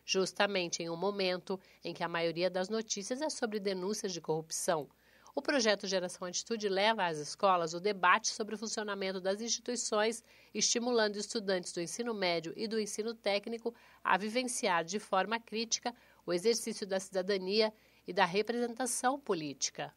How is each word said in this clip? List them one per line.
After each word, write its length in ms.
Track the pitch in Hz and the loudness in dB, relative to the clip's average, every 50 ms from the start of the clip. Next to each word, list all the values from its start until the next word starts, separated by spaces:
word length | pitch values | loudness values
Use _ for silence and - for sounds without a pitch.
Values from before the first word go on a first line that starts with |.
| - | -6
justamente 800 | - - 190 185 175 - - 208 202 202 185 175 165 - - 170 | -2 0 2 0 0 2 2 2 2 2 0 -2 -2 -4 -4 -4
em 40 | 170 | -4
um 80 | 165 | -4
momento 600 | 165 180 202 202 202 190 185 180 185 - - 190 185 - - - - - | -2 -2 -2 0 0 0 0 0 -2 -4 -6 -6 -6 -6 -14 -20 -12 -10
em 100 | 170 170 | -10 -6
que 120 | - 175 | -4 -4
a 40 | 165 | -2
maioria 400 | 170 170 170 170 165 165 180 185 | 0 0 0 0 2 2 0 0
das 200 | 180 185 185 190 | 2 0 -2 -2
notícias 520 | 214 220 220 220 - 202 190 - 254 262 | -2 -4 -4 -4 -6 -6 -4 -6 -4 -2
é 80 | 311 302 | -2 -4
sobre 300 | 302 - 262 220 208 214 | -4 -2 -4 -4 -4 -2
denúncias 540 | 190 202 190 180 180 196 214 214 - 196 180 | -2 -2 -2 -2 -2 -2 -4 -2 -4 -6 -6
de 80 | 165 | -6
corrupção. 680 | 156 - 156 160 160 - - - - - 175 156 135 - _ _ _ _ - - - - - | -4 -2 -2 -2 -2 -4 -6 -4 0 2 2 0 0 -6 _ _ _ _ -20 -20 -18 -8 -8
O 60 | 285 - | -6 0
projeto 460 | - 302 269 220 220 202 202 - 190 | 2 2 4 6 4 4 2 2 0
Geração 400 | 190 185 175 180 - - 185 180 | 0 0 0 -2 -6 -6 -8 -6
Atitude 400 | 175 - - - 233 220 208 202 | -6 -6 -4 -4 -4 -2 0 0
leva 380 | 190 190 202 220 226 214 185 | 2 4 4 4 4 4 2
às 120 | 170 160 151 | 0 0 -2
escolas 560 | 147 - - - - 196 185 175 170 160 165 | -6 -8 -4 2 4 6 6 6 4 0 -4
o 60 | 175 | -2
debate 480 | 175 208 208 185 180 180 190 220 - - | -2 -2 0 6 8 8 8 8 6 0
sobre 260 | - - 220 202 220 | -4 -4 -6 -6 -6
o 40 | 196 | -8
funcionamento 640 | 226 214 - 226 208 208 202 196 196 190 190 190 | -6 -6 -4 -4 -4 -4 -4 -2 -2 -4 -4 -2
das 200 | 180 190 196 208 | 0 -2 -2 -2
instituições, 840 | 233 233 220 - - - 247 240 - - 226 208 208 226 226 - - - - - - - - | -2 -4 -4 -4 -4 -4 -4 -4 -2 0 2 2 2 2 0 -2 -10 -18 -20 -20 -20 -10 -4
estimulando 640 | 214 208 - - 240 233 247 247 226 214 208 202 | 0 0 2 2 2 2 2 4 4 4 4 2
estudantes 560 | 208 202 - - 233 202 190 190 180 175 - - | -2 -6 -4 -4 -4 0 0 0 0 0 -4 -6
do 80 | 180 | -6
ensino 340 | 170 165 - - 233 240 226 | -6 -6 -4 -4 -4 -4 -2
médio 380 | 202 190 180 170 170 160 165 - | 0 2 2 2 2 0 -4 -6
e 120 | - 220 214 | -4 -4 -2
do 100 | 220 220 | 0 -2
ensino 340 | 214 208 - - 214 226 226 | -2 -2 -4 -4 -4 -6 -6
técnico 600 | - - 208 196 202 202 233 233 226 - 233 233 - - - - - - | -4 -2 0 0 0 0 -4 -8 -6 -6 -6 -8 -8 -20 -20 -18 -6 0
a 120 | - 185 | 2 2
vivenciar 680 | 180 202 214 208 254 254 240 - - - 202 180 170 170 | 2 2 0 -2 -2 -2 -2 -4 -2 0 2 2 2 0
de 160 | 165 190 208 | 0 -4 -6
forma 400 | - - 208 185 185 196 226 240 | -4 0 0 0 2 2 -2 -6
crítica 520 | - - 208 220 233 226 - - - 240 240 - - - - _ - | -6 -6 -4 -4 -2 -2 -4 -4 -4 -6 -8 -8 -20 -20 -20 _ -4
o 80 | - 175 | -2 -2
exercício 540 | 175 180 226 233 226 - 233 214 - 214 | 2 4 2 2 2 0 -4 -6 -6 -4
da 140 | 190 190 190 | -4 -4 -4
cidadania 720 | 190 - - 185 185 190 208 190 185 185 202 220 220 214 - - _ _ _ _ - | -4 -2 -4 -2 0 0 0 0 0 0 2 2 2 2 0 -6 _ _ _ _ -12
e 60 | - 180 | -4 2
da 120 | 196 190 | 2 4
representação 960 | 175 175 202 214 - 233 240 240 240 233 226 262 269 - - - 247 277 285 | 4 4 0 0 0 0 -2 -2 -2 -2 -4 -2 -2 -2 0 0 0 0 0
política. 760 | - - 196 165 156 147 139 - - - - - 147 139 - | 0 0 0 0 0 -4 -4 -4 -4 -4 -4 -6 -10 -10 -10